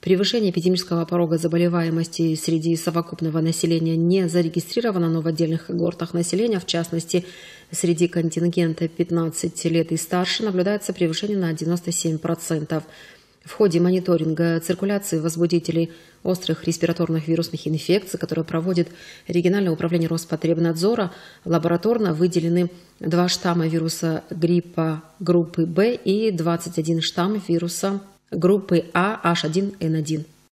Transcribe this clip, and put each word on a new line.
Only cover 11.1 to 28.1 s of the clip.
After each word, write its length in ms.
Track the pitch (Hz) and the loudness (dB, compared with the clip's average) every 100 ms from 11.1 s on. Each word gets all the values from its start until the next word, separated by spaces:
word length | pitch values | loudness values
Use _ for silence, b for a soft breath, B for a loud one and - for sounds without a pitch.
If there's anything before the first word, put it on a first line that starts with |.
| 160 208 202 | 0 -2 0
на 160 | 175 | 0
девяносто 400 | 156 165 175 175 | -2 -2 -2 -2
семь 240 | 170 170 160 | -2 -2 -2
процентов. 680 | 160 165 - 160 151 160 - B B B B B | -2 -4 -2 -4 -2 -4 -4 B B B B B
В 80 | - | -20
ходе 260 | - 208 165 | 2 4 4
мониторинга 800 | 175 185 180 170 160 160 170 165 | 4 2 2 2 2 2 2 0
циркуляции 640 | - 175 196 202 196 160 | -2 -2 0 -2 -2 -2
возбудителей 720 | 165 165 170 170 165 165 165 B B B | -2 0 2 2 0 -2 -2 B B B
острых 400 | - 180 - 160 | -4 -2 -2 -2
респираторных 640 | - 165 165 170 165 160 156 | -2 0 0 0 0 -2 0
вирусных 400 | 165 165 160 - | -2 -2 -6 -4
инфекций, 500 | 156 - 190 190 - | -4 0 0 0 -8
которые 260 | - 160 | -4 -4
проводит 440 | 160 165 175 175 170 B B B - | -2 -4 0 0 -2 B B B -2
Региональное 420 | 175 170 202 190 | 0 2 2 0
управление 380 | 156 165 170 165 | 0 0 0 0
Роспотребнадзора, 1040 | 165 - 160 165 165 170 160 190 233 180 B B B | -2 -4 -2 0 2 2 2 0 2 -2 B B B
лабораторно 680 | 175 165 165 170 214 233 202 | 0 0 2 0 2 2 0
выделены 600 | 156 180 175 165 175 175 B B B | 2 2 2 2 2 0 B B B
два 300 | 160 175 180 | -2 2 2
штамма 400 | - 185 170 160 | 0 0 0 2
вируса 560 | 165 160 - 165 160 - | 0 -2 -2 -4 -4 -6
гриппа 760 | 170 165 175 170 - 160 156 - _ | -2 2 2 0 -2 -2 -2 -10 _
группы 440 | 175 175 165 - | 2 2 2 -2
Б 300 | 165 170 220 | -2 2 2
и 380 | 240 - 202 226 | 0 0 2 0
двадцать 480 | 180 165 170 175 170 | 0 0 -2 -2 -4
один 200 | 156 165 | 0 0
штамм 400 | 156 - 180 214 185 | 0 0 0 -2 0
вируса 540 | 170 170 - 196 202 - | -2 0 -4 -4 -4 -8